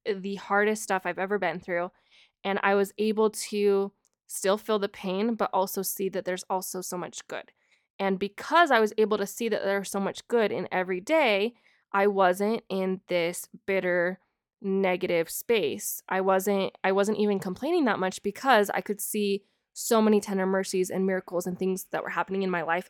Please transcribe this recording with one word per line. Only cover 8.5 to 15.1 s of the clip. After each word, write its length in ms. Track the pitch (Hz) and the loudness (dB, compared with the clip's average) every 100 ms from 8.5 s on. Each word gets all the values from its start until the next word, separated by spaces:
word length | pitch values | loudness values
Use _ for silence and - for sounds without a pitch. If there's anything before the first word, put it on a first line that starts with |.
| 320 339 | 4 6
I 80 | 240 | 4
was 140 | 214 214 | 2 2
able 200 | 214 208 | 2 0
to 100 | 202 | -4
see 220 | - 226 | -4 -4
that 140 | 214 | -2
there's 280 | 196 196 190 | -2 -2 -4
so 80 | 196 | -4
much 280 | 190 - - | -4 -6 -2
good 240 | 240 208 | 0 0
in 160 | 127 180 | -2 -4
every 300 | 185 185 185 | -4 -2 -4
day, 540 | 196 320 269 202 214 240 _ _ _ | 0 2 2 2 -2 -6 _ _ _
I 160 | 196 202 | 2 2
wasn't 560 | 196 185 185 202 226 - | 4 4 4 0 -2 -4
in 320 | 190 190 190 - | -4 -2 -4 -2
this 400 | 175 170 175 - - - | 0 0 -4 -12 -10 -2
bitter, 540 | 190 180 175 175 190 _ _ _ _ | 0 2 2 0 -2 _ _ _ _
negative 680 | 196 190 190 180 180 | -2 0 2 0 0